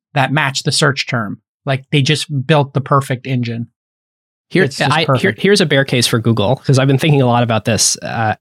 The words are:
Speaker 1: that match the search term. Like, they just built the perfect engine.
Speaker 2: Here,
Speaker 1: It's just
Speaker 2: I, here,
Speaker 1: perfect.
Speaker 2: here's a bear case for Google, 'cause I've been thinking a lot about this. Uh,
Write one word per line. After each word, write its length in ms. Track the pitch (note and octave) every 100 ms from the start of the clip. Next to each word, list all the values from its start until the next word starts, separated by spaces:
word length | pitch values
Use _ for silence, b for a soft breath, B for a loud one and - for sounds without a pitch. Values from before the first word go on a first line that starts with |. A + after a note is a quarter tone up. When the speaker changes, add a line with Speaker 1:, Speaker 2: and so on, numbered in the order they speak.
| _
Speaker 1:
that 180 | C#3+ C3
match 320 | D3+ C#3 C3+
the 80 | -
search 340 | - D3 C#3 -
term. 340 | B2 G2+ - _ _ C#3
Like, 200 | C3 -
they 100 | D3
just 240 | C3+ D3 - C#3+ C3
built 260 | D3+ C#3
the 80 | C3+
perfect 460 | - C#3+ C3+ B2+ C3
engine. 400 | B2+ A#2 A#2 A#2 _ _ _ _ _ _ _ _
Speaker 2:
Here, 140 | -
Speaker 1:
It's 140 | C#3 -
just 120 | C#3+
Speaker 2:
I, 80 | D#3
here, 40 | D#3
Speaker 1:
perfect. 360 | B2+ F#3+ -
Speaker 2:
here's 200 | F#3+ G3+
a 40 | D#3+
bear 180 | C#3 C3+
case 220 | B2+ -
for 100 | A#2+
Google, 380 | A2+ A2 G2+ C3
'cause 240 | - B2+
I've 80 | C3+
been 100 | C3+
thinking 240 | E3+ C#3+
a 60 | B2
lot 160 | A#2+
about 220 | A#2+ A2 A#2+
this. 320 | G#2 - -
Uh, 360 | - A#2 G#2+ -